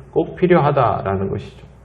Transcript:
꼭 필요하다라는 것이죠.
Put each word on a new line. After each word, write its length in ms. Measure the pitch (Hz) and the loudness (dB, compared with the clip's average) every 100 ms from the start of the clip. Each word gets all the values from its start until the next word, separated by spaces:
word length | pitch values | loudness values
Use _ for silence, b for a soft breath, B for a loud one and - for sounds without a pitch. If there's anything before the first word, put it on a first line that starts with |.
| - | -6
꼭 240 | 151 170 - | -4 -4 -2
필요하다라는 920 | 180 170 143 139 113 - 95 98 98 | 2 4 4 2 0 0 -4 -4 -4
것이죠. 360 | 98 - - - - | -6 -10 -20 -20 -20